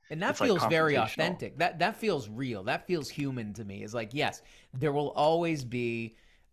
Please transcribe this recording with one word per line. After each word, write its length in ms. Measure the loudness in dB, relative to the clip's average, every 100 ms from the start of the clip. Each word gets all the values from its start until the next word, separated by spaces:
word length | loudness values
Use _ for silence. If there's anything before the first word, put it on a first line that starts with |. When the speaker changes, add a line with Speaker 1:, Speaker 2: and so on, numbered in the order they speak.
| -12
Speaker 1:
And 100 | -4
that 100 | -2
Speaker 2:
it's, 80 | 0
like, 80 | 2
Speaker 1:
feels 180 | 4 4
very 280 | 4 4
Speaker 2:
confrontational. 100 | 4
Speaker 1:
authentic. 540 | 2 0 -2 -2 -8 -2
That, 220 | -2 2
that 160 | 0 0
feels 320 | 0 0 -2
real. 340 | -6 -4 -4
That 220 | -2 -2 0
feels 240 | -2 -2
human 440 | -4 -4 -2 -6
to 120 | -6 -8
me. 180 | -8
It's 100 | -6
like, 180 | -6 -4
yes, 280 | -2 -2 -2 -10 -20 -14
there 180 | -2 0
will 180 | 2 0
always 520 | 4 4 4 2 0
be 520 | -2 -2 -2 -2 -6 -12 _ _ _